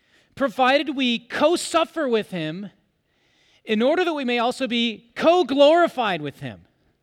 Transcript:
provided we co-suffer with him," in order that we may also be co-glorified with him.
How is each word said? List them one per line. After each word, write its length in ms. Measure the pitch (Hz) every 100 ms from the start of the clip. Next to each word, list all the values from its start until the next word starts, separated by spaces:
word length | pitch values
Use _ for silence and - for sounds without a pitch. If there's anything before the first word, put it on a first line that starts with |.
| _ _ _
provided 560 | - 262 262 254 285 302
we 280 | 269 247 233
co-suffer 880 | - - 302 349 - - 330 330 269
with 240 | 220 -
him," 380 | 180 156 180 208 - _ _ _ _ _ _ _ _ -
in 120 | 214
order 220 | 254 349
that 100 | 349
we 100 | 294
may 160 | 247 240
also 260 | 240 240 254
be 460 | 233 233 208 _
co-glorified 1080 | - 311 359 247 277 285 339 339 254 214 170
with 200 | 143 -
him. 220 | 131 90 85 _ _ _